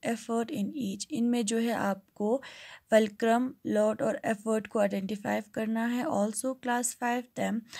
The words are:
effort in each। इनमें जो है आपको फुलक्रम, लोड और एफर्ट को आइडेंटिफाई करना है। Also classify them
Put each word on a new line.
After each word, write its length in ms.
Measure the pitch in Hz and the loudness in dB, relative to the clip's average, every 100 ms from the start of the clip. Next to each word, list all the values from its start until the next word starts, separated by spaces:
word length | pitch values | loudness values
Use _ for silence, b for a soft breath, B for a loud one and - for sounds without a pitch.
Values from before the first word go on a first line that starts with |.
| 233 | -4
effort 460 | 226 - 233 226 | -4 -2 -2 -2
in 200 | 262 196 | -2 -4
each। 400 | 311 196 196 - | -4 -6 -6 -6
इनमें 340 | 262 240 240 214 | 0 2 2 2
जो 120 | 226 | 0
है 140 | 233 | 0
आपको 720 | 220 202 190 - - 208 269 B B B B - | 0 0 -2 -6 -4 0 0 B B B B 4
फुलक्रम, 640 | 220 214 208 226 233 254 - - | 4 4 2 2 4 2 -4 0
लोड 360 | 214 214 214 | 2 2 2
और 200 | 220 - - | 0 0 -2
एफर्ट 420 | 208 220 220 208 | -2 0 -2 0
को 120 | 220 | 2
आइडेंटिफाई 640 | 202 202 190 202 208 214 | 2 0 -4 -4 -2 -2
करना 440 | 208 220 220 226 233 | -4 -4 -2 0 0
है। 200 | 247 302 | 0 0
Also 380 | 202 208 208 | 0 0 0
classify 800 | 262 262 247 240 247 - 240 247 240 - | -4 -4 -2 0 -2 -2 -2 -2 -4 -4
them 220 | 190 226 - | -2 -2 -6